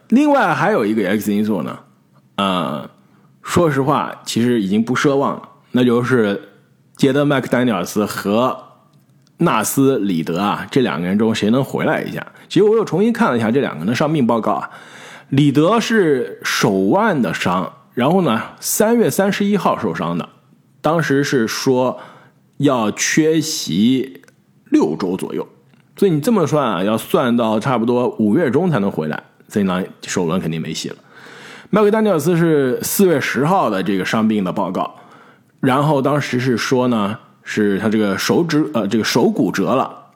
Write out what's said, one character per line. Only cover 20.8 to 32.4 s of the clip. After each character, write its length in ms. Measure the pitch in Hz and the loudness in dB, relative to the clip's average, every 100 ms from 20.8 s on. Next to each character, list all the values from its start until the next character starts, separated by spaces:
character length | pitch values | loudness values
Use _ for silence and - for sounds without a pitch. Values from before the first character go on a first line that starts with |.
当 220 | 151 170 | -2 0
时 200 | 151 139 | 0 0
是 240 | 139 139 110 | 2 0 -2
说 540 | - 135 127 127 - - - - _ _ _ | -2 0 2 0 -4 -16 -20 -20 _ _ _
要 340 | 139 127 107 | 0 2 0
缺 480 | 98 - - 156 160 | -2 -2 2 2 2
席 840 | 151 - - 80 113 131 - - - _ _ _ _ | -2 -8 -4 0 2 2 -4 -12 -20 _ _ _ _
六 260 | 302 - 80 | 0 0 -2
周 180 | 92 | -4
左 200 | - - | -4 -6
右， 120 | - - _ _ _ _ - | -8 -10 _ _ _ _ 0
所 120 | 196 | 2
以 20 | |
你 100 | 156 | 2
这 120 | 147 | 2
么 140 | 220 151 | 2 2
算 200 | 151 127 | 0 0
啊， 160 | 87 | -2
要 140 | 98 110 | 0 -2
算 400 | - 175 127 120 | 0 0 2 0
到 240 | 113 107 | 0 0
差 160 | 123 123 | 0 -2
不 80 | |
多 240 | 117 123 120 - | 0 0 -2 0
五 160 | 107 | 0
月 160 | 131 151 | 2 2
中 200 | 127 185 | 0 0
才 80 | 135 | 0
能 120 | 98 | -2
回 180 | - 78 | -4 -6
来， 140 | - - _ - | -8 -12 _ -6
森 140 | 107 | -2
林 60 | 95 | 0
狼 160 | 90 90 - - | -2 -6 -12 -8
首 180 | - | -4
轮 160 | 87 92 | -2 -2
肯 100 | 85 | -4
定 100 | 80 | -6
没 120 | 78 | -8
戏 160 | 78 - | -8 -10
了。 80 | - _ - - - - - - | -14 _ -20 -20 -20 -20 -20 -2
麦 140 | 202 | 2
克 80 | 208 | 4
丹 120 | 220 | 4
尼 60 | 214 | 2
尔 100 | 165 | 2
斯 160 | 143 | 2
是 480 | 170 | 2